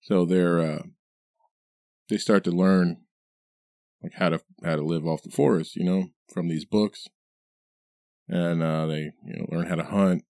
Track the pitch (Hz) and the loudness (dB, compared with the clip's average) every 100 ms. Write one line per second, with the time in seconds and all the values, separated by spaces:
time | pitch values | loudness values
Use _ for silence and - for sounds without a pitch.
0 | - 98 87 92 87 85 80 76 - _ | 2 2 4 4 4 2 0 -4 -10 _
1 | _ _ _ _ _ _ _ _ _ _ | _ _ _ _ _ _ _ _ _ _
2 | _ 104 - 101 92 87 95 95 87 82 | _ -6 2 2 2 2 4 4 2 -2
3 | _ _ _ _ _ _ _ _ _ _ | _ _ _ _ _ _ _ _ _ _
4 | 90 - 90 80 _ - 87 78 78 82 | -16 -2 -2 -2 _ -10 -4 -2 0 -2
5 | 80 80 - - 139 98 80 - 90 95 | -2 -4 -6 0 2 2 -2 -4 0 0
6 | 95 _ _ - 85 80 73 107 104 - | -2 _ _ -6 -4 -4 -2 0 0 -4
7 | - _ _ _ _ _ _ _ _ _ | -20 _ _ _ _ _ _ _ _ _
8 | _ _ _ 90 85 82 80 80 80 78 | _ _ _ -4 -2 0 0 -2 -2 -4
9 | 76 - - - - 82 87 85 - 101 | -8 -12 -16 -12 -8 -6 -4 -4 -2 0
10 | 98 87 _ | 2 0 _